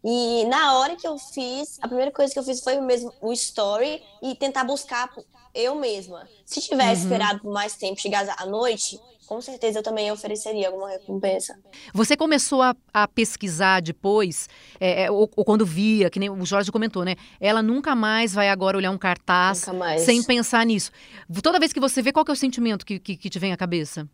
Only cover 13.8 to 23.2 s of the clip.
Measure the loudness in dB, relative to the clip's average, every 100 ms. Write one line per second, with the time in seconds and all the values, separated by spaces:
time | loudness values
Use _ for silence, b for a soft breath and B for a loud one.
13.8 | 0 -4 2 2 2 -4 -10 B B B
14.8 | 0 2 2 2 2 2 2 4 2 2
15.8 | 2 4 4 2 -4 -4 0 0 0 -2
16.8 | -2 -2 -4 -4 B B 2 4 2 2
17.8 | 0 2 2 2 0 2 2 2 2 0
18.8 | -2 0 -2 -2 2 4 4 0 -4 -4
19.8 | -2 2 4 4 4 2 2 2 2 0
20.8 | -2 B B B B 0 2 4 2 2
21.8 | 0 2 2 2 2 0 0 0 -2 -2
22.8 | -6 -10 -8 -8